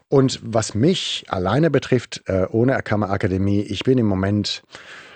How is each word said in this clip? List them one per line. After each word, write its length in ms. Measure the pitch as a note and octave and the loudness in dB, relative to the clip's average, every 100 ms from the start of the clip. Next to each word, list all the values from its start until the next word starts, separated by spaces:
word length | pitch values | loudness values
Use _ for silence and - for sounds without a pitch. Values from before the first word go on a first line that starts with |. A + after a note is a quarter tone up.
| - | 2
und 300 | C#3 C3 - | 4 4 0
was 300 | A#2 A2 - | -2 -2 -2
mich 520 | G#2 D3 F#3 - - - | 0 0 0 -4 -8 -6
alleine 420 | F#2+ F#2 B2+ E3 | -4 0 2 2
betrifft, 540 | C3+ - B2+ - - - | 2 2 -2 -2 -12 -4
äh, 200 | F#2+ F#2 | -2 0
ohne 320 | A2+ B2 A#2 | 2 2 0
Kammerakademie, 800 | - G#2 G2 G2+ G2+ F#2+ G2 G2+ | -2 -2 0 -2 0 0 0 0
ich 220 | G2+ G#2 | -2 -4
bin 140 | - B2+ | 0 2
im 100 | G#2+ | 2
Moment, 560 | F#2+ G2 G#2 F#2+ - _ - - - - | 0 0 0 -2 -6 _ -20 -20 -20 -20